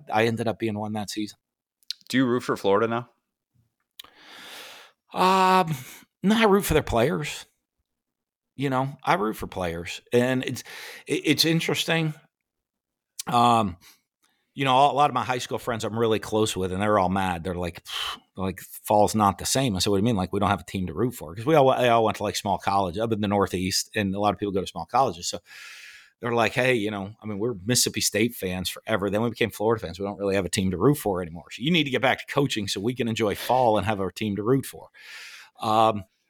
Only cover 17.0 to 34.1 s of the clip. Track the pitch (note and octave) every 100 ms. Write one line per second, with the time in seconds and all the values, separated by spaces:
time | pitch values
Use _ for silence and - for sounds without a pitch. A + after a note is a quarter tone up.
17 | F2+ F#2+ F#2+ F2 F2+ F2 F2 - - -
18 | - - _ - F#2+ F2+ - - - G#2+
19 | G2+ A2 G2 - - C3 C3+ F#2 G#2 G2
20 | A2+ G2+ F#2 G2 G2+ G2 - G2 F2+ D2+
21 | B2 - D#2 G2 A#2 D#3+ C3+ B2+ B2 A#2
22 | A2 - G#2 - G#2 F2+ - G2 F#2+ F2+
23 | A#2 G#2 G#2 G2+ F#2 F#2 F#2 - - A2
24 | G2 G2 G#2 G2 G2+ F#2+ F2 F2 E2+ B2
25 | C3 F2 - G2 - - - - - -
26 | - _ A#2+ A#2 A2 B2+ B2+ B2 G2+ G#2
27 | G2 A2 G#2+ G2 A#2+ G2+ G2 A#2+ - -
28 | - G#2 A#2+ - F#2+ F#2 F2+ - - A2
29 | G2+ G#2 A#2 A2 A2 - A2 A2+ E2 G2
30 | G2+ F#2 G2+ G2 F2 - F#2+ F2 A#2+ C#3+
31 | G#2+ F2+ E2+ E2 - - C3+ F3 C#3+ B2
32 | B2+ G#2 - - C#3+ A2+ G2 G2+ A2 C3
33 | A#2 A2 G#2 F2 - B2+ A#2+ G#2+ F#2+ G2
34 | F#2